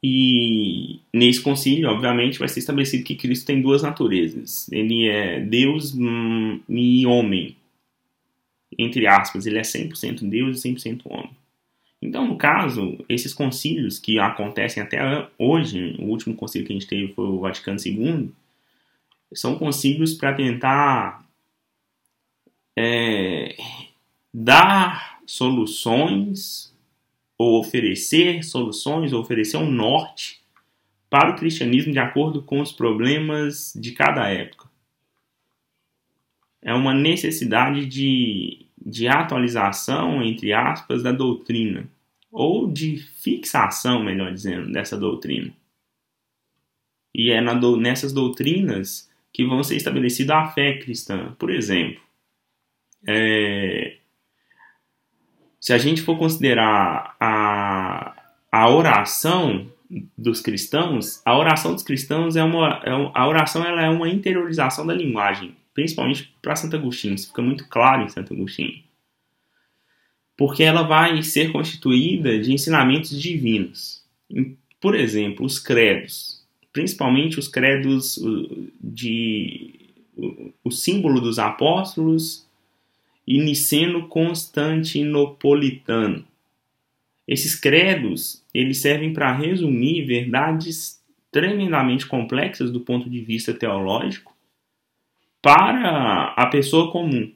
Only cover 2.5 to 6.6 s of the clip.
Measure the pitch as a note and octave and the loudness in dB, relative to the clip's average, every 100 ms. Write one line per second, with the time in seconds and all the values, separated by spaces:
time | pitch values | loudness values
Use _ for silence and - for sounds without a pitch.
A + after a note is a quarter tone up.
2.5 | - - C#3+ C3+ C3 B2 - B2 B2 - | -4 -4 0 0 -2 -4 -6 -2 -4 0
3.5 | C#3 C3 C#3 D3 D#3+ A#2 F#2+ E2 D#2+ - | 2 4 4 2 0 0 2 0 -4 -10
4.5 | - - - A2 A#2 A2+ G#2 G2 D#2 G2 | -12 -6 -2 0 2 2 2 0 -4 -2
5.5 | A#2 C3 D3+ D3 C3 A#2+ A#2 A2+ A2+ A2 | 2 2 2 -4 -2 -2 -2 -2 -2 -2
6.5 | - | -4